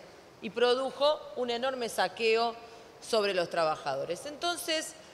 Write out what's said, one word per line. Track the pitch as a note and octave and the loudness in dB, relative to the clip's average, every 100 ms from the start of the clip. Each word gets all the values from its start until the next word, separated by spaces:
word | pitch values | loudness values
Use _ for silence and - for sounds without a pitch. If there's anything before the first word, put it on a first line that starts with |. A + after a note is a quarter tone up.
| - - - - | -18 -20 -20 -12
y | A3+ | -10
produjo | G#3+ B3 B3 C4+ - C#4+ D4+ - - | 2 4 4 0 2 2 2 -2 -6
un | B3 | -4
enorme | A#3 B3+ C4 A#3 | -2 -2 -2 -2
saqueo | - F#3 F#3 A3+ A3+ A#3 A3+ - - - - | 0 0 2 2 4 2 -2 -12 -18 -20 -18
sobre | - A3+ G3+ F#3 | -2 2 2 2
los | F3 | 0
trabajadores. | F3+ D#3+ D3+ D3 C3+ C#3+ F3 C#4+ | 2 2 0 -2 -4 -4 -6 -8
Entonces, | D4 F4 F4 - D#4+ D4+ - - | -4 -4 -2 -2 -2 -2 -10 -18